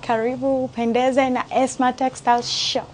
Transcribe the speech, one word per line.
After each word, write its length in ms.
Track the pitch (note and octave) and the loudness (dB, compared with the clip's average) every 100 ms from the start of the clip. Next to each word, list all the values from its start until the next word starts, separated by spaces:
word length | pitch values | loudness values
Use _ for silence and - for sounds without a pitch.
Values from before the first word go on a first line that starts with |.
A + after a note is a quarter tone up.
| - | -2
Karibu 580 | A3+ A3+ B3 C4+ C4+ | -2 0 -2 0 0
upendeze 640 | B3+ A#3+ A#3 A#3 B3+ C4 C4 | -2 -2 0 2 2 2 2
na 140 | B3 - | 0 -2
Esma 380 | A3+ C4 - B3+ | 0 0 2 0
Textile 500 | B3+ C4 - - A#3+ | 2 -4 -2 2 2
Shop. 420 | A#3+ - - B3+ - | 0 -4 -2 -4 -6